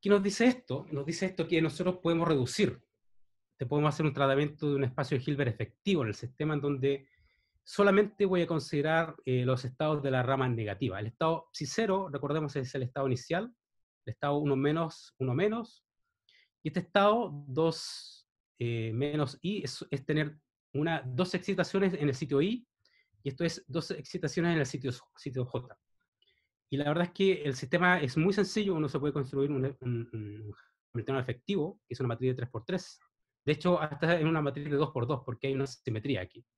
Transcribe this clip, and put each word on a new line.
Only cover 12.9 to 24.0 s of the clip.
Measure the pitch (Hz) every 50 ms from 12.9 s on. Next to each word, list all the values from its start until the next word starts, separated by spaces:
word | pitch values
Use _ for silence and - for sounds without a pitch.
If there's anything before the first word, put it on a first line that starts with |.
| - 143 139
inicial, | 131 127 127 - - 165 175 214 247 240 _ _ _ _ _ _ _ _ _ _
el | - 117
estado | _ - 143 143 147
uno | 151 143 139
menos, | 131 135 143 151 165 170 156 - - - - _ _
uno | 131 131 123
menos, | 139 185 214 220 233 233 - - _ _ _ _ _ _ _ _ _ _ _ _ _ _ _ _ _ _
y | 156
este | 151 180
estado | 175 - _ 208 196 208 214 240 240 - 147 143 147
dos, | 143 127 147 160 165 160 - - - - - - - - - _ _ _ _ _ _ _ _
eh, | 120 117 117 117 113 113 110
menos | 117 135 147 147 151 147 - - - -
I | 175 208 208 -
es, | 135 - - - -
es | - 135 -
tener | - 156 156 156 151 151 - _ _ _ _ _ _ _
una, | 135 151 165 165 151 127
dos | 127 127 123 180 180 -
excitaciones | 180 180 - 196 180 170 - - 190 196 190 175
en | 160 147 147
el | 135
sitio | - 160 127 139 139
I, | 151 196 233 247 - _ _ _ _ _ _ _ _ _ _ _ _
y | 139
esto | 135 - 170
es | 165 170 - - _
dos | 131 165 156 -
excitaciones | 190 156